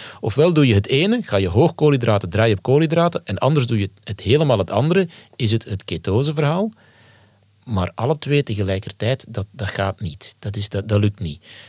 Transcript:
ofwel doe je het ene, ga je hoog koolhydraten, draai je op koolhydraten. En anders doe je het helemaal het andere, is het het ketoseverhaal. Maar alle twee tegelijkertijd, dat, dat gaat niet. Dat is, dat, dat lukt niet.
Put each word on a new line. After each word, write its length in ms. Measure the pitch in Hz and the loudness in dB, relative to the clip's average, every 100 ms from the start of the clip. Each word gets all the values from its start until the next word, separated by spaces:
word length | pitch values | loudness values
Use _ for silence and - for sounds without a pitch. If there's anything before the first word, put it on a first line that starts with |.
| - - | -12 -8
ofwel 340 | - 120 165 | -6 2 4
doe 140 | 156 139 | 6 4
je 60 | |
het 140 | 101 101 | 4 2
ene, 320 | 135 190 240 | 0 2 0
ga 160 | - 101 | 0 -2
je 100 | 95 | 2
hoog 260 | 90 165 - | 4 2 4
koolhydraten, 540 | 151 139 113 104 90 | 2 2 2 0 0
draai 200 | 98 113 | 0 2
je 60 | 101 | 2
op 80 | |
koolhydraten. 580 | - 139 160 165 170 170 | 2 2 2 2 0 -2
En 140 | - 98 | -6 -2
anders 280 | 131 151 123 | 2 2 2
doe 120 | 113 | 0
je 100 | 98 - | -2 -6
het 180 | - 104 | -12 -8
helemaal 360 | - 143 156 110 | 2 2 4 2
het 140 | 90 | 2
andere, 360 | 101 147 175 175 - - _ | 0 2 2 0 -6 -20 _
is 160 | 117 | 0
het 120 | 113 - | 0 -2
het 200 | 92 - | -10 -6
ketoseverhaal. 840 | 82 90 101 143 151 147 170 214 - _ _ _ _ _ _ _ _ | -6 -2 0 0 0 0 0 -2 -6 _ _ _ _ _ _ _ _
Maar 280 | - 104 90 - | -6 -2 -2 -2
alle 220 | 123 151 | -2 -2
twee 260 | - 147 | 0 -2
tegelijkertijd, 800 | 139 104 95 98 - - 107 131 - | 0 -4 -2 -4 -6 -6 -4 -4 -6
dat, 160 | 107 98 | -10 -10
dat 160 | - 95 | -8 -8
gaat 320 | - 98 95 | -4 -4 -4
niet. 340 | 90 135 - - | -10 -8 -12 -10
Dat 160 | - 104 | -10 -4
is, 140 | - | -4
dat, 180 | 101 - | -4 0
dat 120 | 104 | 2
lukt 200 | 104 101 | 2 -2
niet. 220 | 85 73 - - | -8 -10 -16 -20